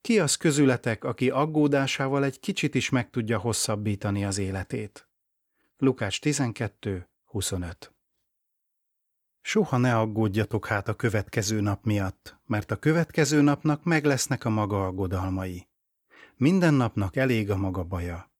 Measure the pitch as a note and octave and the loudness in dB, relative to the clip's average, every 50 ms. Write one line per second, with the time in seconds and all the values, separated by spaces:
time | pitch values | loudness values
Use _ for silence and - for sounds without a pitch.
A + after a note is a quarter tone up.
0 | _ - A#3 G#3+ E3+ C#3+ - - - E3+ C#3+ C#3+ D3 C3 B2+ A#2 - A#2+ A2+ - | _ 2 4 4 4 2 0 2 2 2 4 4 4 4 4 2 0 -4 -4 -2
1 | - C3 A#2 - C3 B2+ B2+ C3 D3 D#3 D#3 D#3 D3+ D3 C#3+ C#3 C3+ C3 - - | -4 -6 -4 0 0 0 2 2 0 0 2 2 2 4 4 2 0 0 -2 -2
2 | C#3 C3+ C3+ C#3 C#3 C#3 C3 - - - G3 - - D3 - C3+ A2+ - - B2+ | -2 0 0 0 0 0 -4 -6 -6 -6 -4 -2 -2 0 0 0 -2 2 0 0
3 | A#2+ - _ B2+ A2+ G#2+ A#2 G#2+ F#2+ A#2 G#2+ - - - A2 G#2 G#2 G#2+ G#2 G2+ | 0 0 _ -6 -2 -2 -2 -2 0 -2 -2 -2 -2 -2 -2 -2 -2 -2 -4 -2
4 | - G#2 G2+ G2+ G2+ G2+ G2 G2 G2 F#2+ F#2+ F#2+ F#2 - - A#2+ G#2+ G#2 _ - | -2 -2 -2 -2 -2 -2 -2 -4 -4 -4 -4 -6 -6 -6 -8 -8 -8 -10 _ -20
5 | _ _ _ _ _ _ _ _ _ _ _ _ _ _ _ _ - C3 B2+ - | _ _ _ _ _ _ _ _ _ _ _ _ _ _ _ _ 0 0 2 2
6 | A2+ G2 - - - D3+ D3 - C#3+ A#2 G#2 - B2 G2+ _ _ - A2 G2 F2+ | -4 -4 -4 -2 -2 -2 0 0 -2 -2 -2 -4 -6 -6 _ _ -6 -6 -6 -6
7 | F2 _ _ _ _ _ - G#2+ F#2 - - F2+ F2+ E2+ F2 _ - - _ _ | -8 _ _ _ _ _ -6 -6 -4 -4 -4 -4 -6 -8 -10 _ -20 -20 _ _
8 | _ _ _ _ _ _ _ _ _ _ _ _ _ _ _ _ _ _ _ _ | _ _ _ _ _ _ _ _ _ _ _ _ _ _ _ _ _ _ _ _
9 | _ _ _ _ _ _ _ _ _ - - A3 G3+ - - B2+ A#2+ B2+ A#2+ A2+ | _ _ _ _ _ _ _ _ _ -2 0 0 0 2 2 2 2 4 4 2
10 | A2 A2 G#2+ G#2+ A2+ G#2+ G2 G#2+ G#2+ - - G#2+ - - A2+ G2+ G2 - G#2 - | 2 0 0 0 0 2 2 0 -2 0 -2 -6 -2 0 -2 -2 0 -4 -6 -2
11 | - A#2+ G#2 G#2+ G2 - - B2 G#2 F#2+ A2 G#2+ G2+ G2+ G2 G2 _ A2+ G#2 G#2 | -2 0 0 0 -4 -2 -4 -4 -2 -2 -2 0 0 0 -2 -2 _ -2 0 0
12 | G2 F#2 - _ _ - - _ _ _ A2+ G#2 G#2 _ A#2 - - D3+ D#3 E3+ | -2 -4 -6 _ _ -20 -20 _ _ _ -4 -4 -2 _ -6 -2 0 0 2 2
13 | E3 - - - D#3 C3+ D3+ D3+ C#3+ D3 C#3+ - - D#3 D3 C#3+ _ E3+ - D3+ | 0 -2 0 0 0 2 4 4 4 4 2 2 0 -2 -2 0 _ 0 0 2
14 | C#3 D3 C#3 B2 - - C3+ - - B2 A2 G#2+ G#2 G2 G#2 G2+ G2 F#2 F#2 F#2+ | 2 2 0 0 0 -4 -4 -4 -2 -2 0 0 0 0 0 -2 -2 -2 -2 -4
15 | G2 F#2 F#2 F#2 F#2 F#2+ F#2+ F#2+ F#2 F#2 F2+ F2+ - _ _ _ _ _ _ _ | -4 -2 -2 -2 -2 -2 -4 -4 -4 -6 -8 -10 -14 _ _ _ _ _ _ _
16 | _ _ _ - - - _ _ B2 C#3+ F#3 G3 F3 E3 D3+ C3+ B2 A2+ - - | _ _ _ -20 -20 -20 _ _ 2 4 4 6 6 6 6 6 4 2 0 -2
17 | G2+ F2+ - C3+ C3 C3+ B2 A2+ G#2+ G2 G#2 F#2+ G2 F#2+ F2+ F#2+ F2+ E2+ F#2 F2+ | -2 -2 0 0 0 2 2 0 0 0 -2 -2 -2 -2 -2 -4 -6 -6 -6 -6
18 | F2 F2 E2+ F2 F2+ _ _ _ | -6 -6 -8 -10 -12 _ _ _